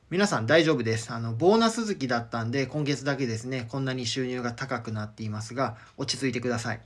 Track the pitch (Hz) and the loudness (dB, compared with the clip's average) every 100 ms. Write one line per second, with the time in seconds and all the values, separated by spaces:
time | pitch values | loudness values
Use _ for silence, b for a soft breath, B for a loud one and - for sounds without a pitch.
0 | - 175 202 131 113 160 160 143 113 110 | -4 2 4 2 6 6 6 4 2 -2
1 | - 117 117 113 170 220 226 226 220 190 | -2 -6 -4 2 6 6 6 2 -2 -2
2 | 131 123 117 117 113 139 131 151 143 143 | 0 -2 -2 -4 -2 0 -2 -2 -2 -2
3 | 139 135 127 110 127 131 117 139 131 127 | -2 -2 -2 -4 -4 -6 -6 -4 -2 -2
4 | 117 135 127 127 120 117 135 123 117 110 | -2 -4 -4 -4 -4 -6 -6 -6 -4 -6
5 | 107 - 110 107 110 120 127 113 B B | -6 -8 -6 -6 -6 -4 -4 -4 B B
6 | 139 - 135 120 123 120 117 - | -6 -2 -2 -2 -2 -2 -4 -6